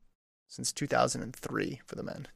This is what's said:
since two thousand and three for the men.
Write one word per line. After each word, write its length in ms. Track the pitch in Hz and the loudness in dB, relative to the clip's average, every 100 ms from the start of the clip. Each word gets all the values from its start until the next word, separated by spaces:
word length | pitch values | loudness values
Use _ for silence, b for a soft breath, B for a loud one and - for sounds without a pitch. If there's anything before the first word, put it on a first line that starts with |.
| - _ _ _ _ | -20 _ _ _ _
since 260 | - 123 | -4 -4
two 140 | - 147 | -2 2
thousand 360 | 123 127 123 | 6 6 4
and 120 | 120 | -4
three 460 | - - 110 95 - | -6 -2 0 0 -4
for 120 | - - | -8 -8
the 60 | |
men. 240 | - - 131 | -6 -6 -10